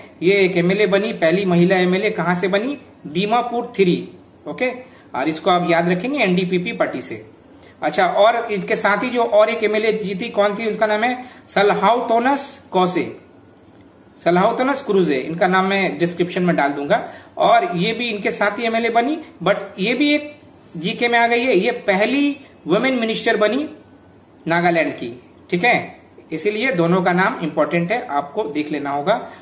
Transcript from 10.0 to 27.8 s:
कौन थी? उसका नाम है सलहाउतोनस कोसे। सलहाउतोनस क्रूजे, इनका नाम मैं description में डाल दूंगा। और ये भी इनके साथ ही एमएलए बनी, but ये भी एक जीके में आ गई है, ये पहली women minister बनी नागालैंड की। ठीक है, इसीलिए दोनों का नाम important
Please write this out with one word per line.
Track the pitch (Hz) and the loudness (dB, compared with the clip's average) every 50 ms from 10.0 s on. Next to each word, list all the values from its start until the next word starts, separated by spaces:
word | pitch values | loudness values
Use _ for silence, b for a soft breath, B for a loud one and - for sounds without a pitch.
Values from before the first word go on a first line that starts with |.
| 180 190 196 175 233 233 | -4 -4 -6 -6 -6 -4
कौन | - 208 202 208 196 | 0 0 0 0 0
थी? | 226 233 214 | -2 -4 -4
उसका | 196 175 226 | 0 0 0
नाम | 214 214 214 226 | 0 0 0 0
है | 254 247 254 B B B B B - | -2 -2 -4 B B B B B -4
सलहाउतोनस | - 190 202 202 175 - 190 208 240 247 247 247 226 233 240 262 285 269 - - - - - - | 0 2 2 2 2 4 4 2 2 2 2 0 0 2 2 2 0 0 -4 -8 -12 -16 -14 -2
कोसे। | - 185 185 175 175 160 120 113 - - - - - - - - - - - - - - - - - - - - - - - | 0 2 2 2 0 -2 -4 -4 -8 -14 -20 -20 -20 -20 -20 -20 -20 -20 -20 -20 -20 -20 -20 -20 -20 -20 -20 -20 -20 -4 0
सलहाउतोनस | 170 175 180 196 226 233 247 254 277 269 - - | 2 4 4 4 2 2 2 0 0 -2 -2 -2
क्रूजे, | 214 196 190 170 151 139 | 0 2 2 2 2 0
इनका | 127 131 156 165 175 202 | -2 -2 -4 -2 0 0
नाम | 180 185 190 190 | 2 2 2 2
मैं | 196 202 196 185 151 147 | 2 0 0 0 -2 0
description | 147 170 170 - - 175 175 - 190 180 | -2 -2 -2 0 -2 -4 -2 0 0 0
में | 175 156 | 2 2
डाल | 151 139 143 | 2 2 0
दूंगा। | 143 143 143 147 208 240 B B B B B B B | -2 -4 0 0 0 0 B B B B B B B
और | - 165 196 233 233 381 - 180 | 2 4 6 6 4 4 2 -2
ये | 170 196 226 220 | -2 -2 -2 -2
भी | 220 247 233 | -2 -4 -6
इनके | 214 202 - 233 | -6 -4 -4 -4
साथ | - - 202 208 202 240 | -2 0 -2 -2 0 -2
ही | 233 | -2
एमएलए | 226 226 226 233 226 | -2 -2 0 -2 2
बनी, | 226 233 240 277 320 339 B B B - 165 | 2 2 0 0 -2 -6 B B B -4 0
but | 185 - 302 - - - 196 | 0 0 0 -4 -8 -6 -4
ये | 185 226 254 | -2 -2 0
भी | 247 294 294 294 | 2 2 2 2
एक | 294 - - - - - - - - - - - | 0 -2 -6 -14 -20 -20 -20 -20 -20 -20 -16 -12
जीके | 160 160 220 - - 240 | -8 -6 -6 -2 -2 0
में | 233 240 233 | 2 4 2
आ | 233 | 2
गई | 233 240 240 254 | 2 2 0 2
है, | 262 208 | 2 2
ये | 175 202 240 | 2 2 0
पहली | - - - 202 190 190 214 240 262 285 285 285 277 B B B B B - | -2 -2 -2 -2 0 2 2 0 2 0 0 0 -2 B B B B B -2
women | 147 180 214 247 262 262 | 0 0 2 2 0 0
minister | 240 226 220 214 - - 233 220 | 0 -2 -2 -4 -2 0 0 2
बनी | - 214 208 240 277 311 - - - - - - - - - - - - _ - - - | 2 2 2 0 -2 -4 -6 -10 -16 -20 -20 -20 -20 -20 -20 -20 -20 -20 _ -20 -10 -2
नागालैंड | 156 165 175 175 175 170 165 147 143 127 | 0 0 2 2 2 2 2 0 0 -4
की। | - 127 117 120 - - - - - - - | -8 -10 -12 -12 -14 -18 -20 -20 -20 -6 -4
ठीक | 185 175 233 | -2 0 2
है, | 247 208 139 - - - - - - - - - - | 2 2 0 -2 -6 -14 -20 -20 -20 -20 -20 -12 -10
इसीलिए | 160 156 - 208 214 214 254 269 | -10 -4 -4 -4 -2 -2 -2 -2
दोनों | 254 170 165 170 180 185 175 | 0 0 2 2 2 2 2
का | 185 175 | 2 2
नाम | 180 190 220 262 - 175 | 2 0 0 -2 -4 -6
important | 151 - 160 147 143 170 170 | -4 -2 -2 -2 0 0 -2